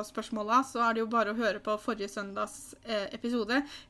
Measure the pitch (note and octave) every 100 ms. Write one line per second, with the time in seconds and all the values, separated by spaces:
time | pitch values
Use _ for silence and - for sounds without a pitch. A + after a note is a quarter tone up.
0 | G#3 - A3 A3 G#3 A#3+ C4 A#3 A#3 A3+
1 | A3+ A#3 G#3 A3 A3+ G#3 G#3+ G#3+ - G#3+
2 | G3+ - G3 G3+ G#3+ - - - A#3 G#3+
3 | G3+ - A#3+ A#3+ G#3 C4 C#4+ - -